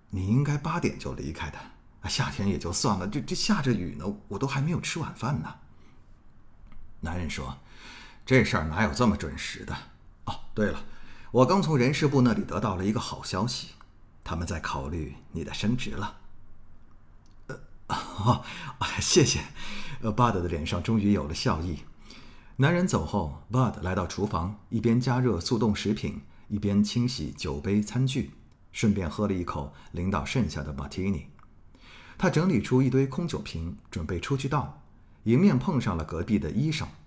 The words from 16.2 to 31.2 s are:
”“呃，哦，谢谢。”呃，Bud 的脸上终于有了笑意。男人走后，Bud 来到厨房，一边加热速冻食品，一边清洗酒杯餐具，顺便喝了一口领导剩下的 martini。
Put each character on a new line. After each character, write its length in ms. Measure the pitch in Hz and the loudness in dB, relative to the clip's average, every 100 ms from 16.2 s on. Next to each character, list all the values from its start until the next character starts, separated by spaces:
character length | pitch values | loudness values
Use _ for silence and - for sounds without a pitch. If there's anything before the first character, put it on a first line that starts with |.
| - - - - - - - - - - - - - | -16 -14 -14 -16 -16 -18 -20 -20 -20 -20 -20 -20 -14
”“呃， 120 | - - - - | -14 -14 -16 -8
哦， 540 | - - - 110 - - - - - - - | -6 -6 -2 2 2 0 -12 -12 -6 -4 -2
谢 240 | - 180 - | 4 6 6
谢。” 160 | 80 - - - - - - | 2 -4 -10 -8 -6 -6 -4
呃， 120 | 110 | -2
Bud 180 | 113 120 | 2 4
的 140 | 98 87 | 4 0
脸 180 | 82 78 | -2 -2
上 160 | 90 | -2
终 180 | 95 110 | 2 4
于 120 | 101 | 6
有 160 | 95 71 | 4 2
了 60 | |
笑 280 | 85 120 82 | -2 0 0
意。 220 | 87 - - - - - - - - - | -2 -6 -10 -18 -20 -18 -18 -20 -12 2
男 140 | 143 | 4
人 140 | 175 180 | 4 2
走 180 | 98 78 | 2 0
后， 380 | 104 76 69 - | -2 -2 -6 -2
Bud 280 | 127 113 - | 2 2 0
来 120 | 90 | -2
到 140 | 95 85 | 0 -2
厨 180 | - 104 | -2 -2
房， 340 | 82 90 107 - | 0 -2 -6 -4
一 120 | 113 | 0
边 180 | 117 120 | 4 4
加 200 | 127 123 | 4 2
热 200 | 127 85 | 2 2
速 200 | - 113 | 0 2
冻 160 | 113 101 | 2 2
食 180 | 101 | 0
品， 300 | 107 - - - - - | -2 -2 -8 -12 -20 -6
一 100 | 101 | -2
边 260 | 101 101 | 2 4
清 240 | 104 123 123 | 4 2 0
洗 240 | - 73 | -2 -8
酒 280 | - 76 71 | -6 -6 -4
杯 240 | 95 104 | 0 0
餐 240 | 104 123 131 | 2 0 0
具， 240 | 135 - - - _ - | 0 -4 -8 -20 _ -14
顺 240 | - 110 98 | 0 2 2
便 120 | 82 | -2
喝 200 | - 101 | -2 0
了 60 | |
一 100 | 92 | 0
口 320 | 87 78 69 - - | -2 -4 -8 -12 -12
领 180 | 85 92 | -4 0
导 160 | 92 - | 0 0
剩 240 | 135 85 | 0 0
下 140 | 73 | -2
的 100 | 71 | -6
martini。 520 | 69 69 90 95 76 | -6 -6 -4 -2 -2